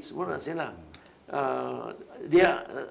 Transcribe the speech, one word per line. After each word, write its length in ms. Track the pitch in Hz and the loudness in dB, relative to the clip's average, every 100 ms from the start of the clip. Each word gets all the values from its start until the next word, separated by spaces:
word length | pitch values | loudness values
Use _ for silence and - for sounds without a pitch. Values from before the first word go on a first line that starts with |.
H, 140 | - | -8
muna 240 | 147 180 151 | -8 -6 -6
sila. 320 | 151 165 127 90 78 - - - - | -6 -6 -8 -10 -18 -20 -20 -20 -8
Ah, 640 | 143 131 127 127 123 117 - - - | -2 0 0 -4 -6 -8 -12 -16 -12
diya, 380 | - 170 180 127 | 4 8 8 4
ah, 260 | - 135 - | -4 -8 -8